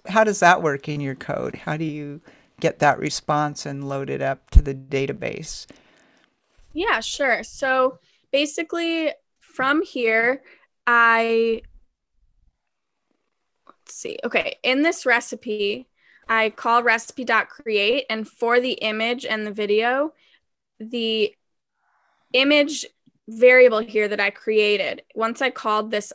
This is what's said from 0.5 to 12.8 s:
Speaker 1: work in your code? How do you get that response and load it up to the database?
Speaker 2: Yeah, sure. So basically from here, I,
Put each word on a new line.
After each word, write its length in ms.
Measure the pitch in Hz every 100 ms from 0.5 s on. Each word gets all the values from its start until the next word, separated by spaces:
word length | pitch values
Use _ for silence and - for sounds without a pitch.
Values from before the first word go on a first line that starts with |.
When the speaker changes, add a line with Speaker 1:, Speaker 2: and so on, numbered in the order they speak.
| 175
Speaker 1:
work 260 | 160 139 -
in 140 | 147
your 140 | 139 131
code? 400 | - - 131 -
How 200 | - 156
do 80 |
you 380 | 160 151 143 147 - _ _ -
get 180 | 165 -
that 200 | 147 -
response 680 | 151 - - 151 147 147 147
and 240 | 139 139
load 200 | 139 135
it 120 | 135
up 280 | 135 135 -
to 100 | -
the 120 | 143
database? 920 | 135 135 139 139 135 110 - 156 - - - _ _ _ _ _ _ _ _ _
Speaker 2:
Yeah, 300 | 294 427 226
sure. 420 | - - 277 233
So 560 | 233 - 262 262 262 262 _ _ _
basically 800 | 277 294 339 320 339 330 330 311 - _ _
from 440 | _ - 262 302
here, 580 | 370 262 226 226 233 269 - _ _ _ -
I, 760 | 233 233 226 226 226 226 226 - - _ _ _ _ _ _ _ _ _ _